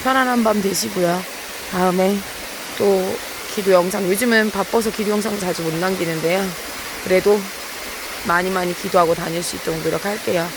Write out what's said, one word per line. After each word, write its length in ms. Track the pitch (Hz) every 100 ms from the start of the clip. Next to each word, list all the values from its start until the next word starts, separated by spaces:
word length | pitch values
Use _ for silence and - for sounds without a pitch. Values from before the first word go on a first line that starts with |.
편안한 400 | 262 262 254 247
밤 180 | 220 208
되시고요. 600 | 196 185 220 196 175 180 185 - - - -
다음에 460 | 185 185 180 190 202 196 - - - - -
또 380 | 202 190 185 220 - - - -
기도 160 | 190
영상, 360 | 180 180 202 190
요즘은 420 | 196 247 226 214
바빠서 400 | 202 185 233 220
기도 200 | 208 208
영상 280 | 208 208 208
자주 220 | 180 170
못 100 | 165 160
남기는데요. 680 | 185 185 170 160 160 185 190 170 - - - -
그래도 360 | - 185 196 208 196 - - - - - - - 220
많이 240 | 175 185
많이 260 | 190 180 175
기도하고 380 | 196 185 165 165
다닐 260 | 165 165
수 120 | 175 -
있도록 240 | - 160
노력할게요. 640 | 160 165 202 214 - 185 170